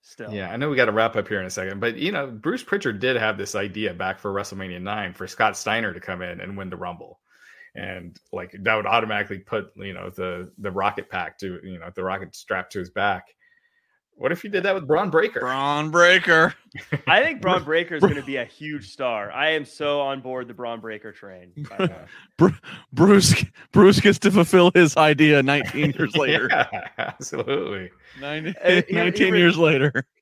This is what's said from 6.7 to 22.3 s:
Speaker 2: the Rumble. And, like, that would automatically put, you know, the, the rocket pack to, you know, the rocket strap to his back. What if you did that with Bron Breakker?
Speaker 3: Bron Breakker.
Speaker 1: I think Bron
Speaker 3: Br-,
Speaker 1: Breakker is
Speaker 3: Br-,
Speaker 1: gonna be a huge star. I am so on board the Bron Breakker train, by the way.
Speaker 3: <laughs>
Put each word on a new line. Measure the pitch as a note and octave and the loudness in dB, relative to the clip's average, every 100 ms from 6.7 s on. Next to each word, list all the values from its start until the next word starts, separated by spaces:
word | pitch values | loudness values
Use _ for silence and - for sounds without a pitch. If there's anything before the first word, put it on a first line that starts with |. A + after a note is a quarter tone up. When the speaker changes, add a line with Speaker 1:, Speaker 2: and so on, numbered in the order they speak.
Speaker 2:
the | F2+ | -10
Rumble. | F2+ F2 - - _ _ _ - - - | -10 -12 -16 -20 _ _ _ -20 -20 -14
And, | F#2+ F#2 F2 - _ | -12 -12 -14 -20 _
like, | F#2 F2+ G2 | -12 -12 -6
that | G2 A2 | -2 0
would | G2 | 2
automatically | A2+ A2 G#2+ G#2 G2 | 0 0 -2 -6 -10
put, | - A2 F2+ - | -6 -6 -6 -12
you | G2 | -14
know, | F2+ F#2 | -12 -12
the, | F#2+ F#2 F2+ F2+ - | -8 -8 -8 -12 -12
the | G2 | -8
rocket | F#2 G2 - F#2+ | -2 -2 -2 -8
pack | F#2 E2+ - | -8 -10 -10
to, | G2 F2+ | -12 -12
you | F#2 F2+ | -14 -16
know, | E2 F2 | -14 -8
the | |
rocket | F#2 F#2+ F#2+ - | -6 -6 -10 -16
strap | - G2 F#2 | -8 -6 -6
to | G#2 | -10
his | F2 | -10
back. | - G2+ F#2 - _ _ _ _ _ _ _ _ _ | -4 -2 -2 -8 _ _ _ _ _ _ _ _ _
What | C3 | -6
if | F3 | -4
you | G#3+ | -6
did | G3+ | -4
that | F#3+ F#3+ | -2 -2
with | C#3+ | 0
Bron | D3+ G3 | 0 2
Breakker? | D#3+ A3+ - | 0 0 -2
Speaker 3:
Bron | B2+ C3 C#3 D3 D#3 | -4 -2 -2 -2 0
Breakker. | D#3+ F3 F#3 F3 D#3+ E3 - _ - - C#3+ - | 4 6 6 4 4 4 0 _ -20 -8 -6 2
Speaker 1:
I | F#3 | 2
think | D4 C4+ | 2 -2
Bron | F#3+ F#3 | -2 -2
Speaker 3:
Br-, | D3 | 0
Speaker 1:
Breakker | D#3+ F3 D#3+ | -2 -2 2
is | |
Speaker 3:
Br-, | F3+ | 2
Speaker 1:
gonna | C#3+ | 2
be | C3+ C3+ | -6 -8
a | A#2 | -8
huge | - D3+ D3 - | -12 -12 -12 -12
star. | - C3 A2 G2+ | -8 -6 -4 -6
I | F#2 D3+ | -4 -2
am | D#3 C#3 | -2 -6
so | - D3 C#3+ | -6 -4 -2
on | C#3 C3+ | -2 -6
board | B2+ B2+ A#2+ | -8 -10 -10
the | |
Bron | A2 A#2+ A#2 | -12 -10 -10
Breakker | A2 G#2+ A2 | -12 -14 -16
train, | G2+ G2+ F#2 F2+ A2+ C#3+ | -20 -20 -20 -20 -14 -10
by | - | -4
the | F#3 | -4
way. | - - - | -4 -16 -20
Speaker 3:
<laughs> | - | -14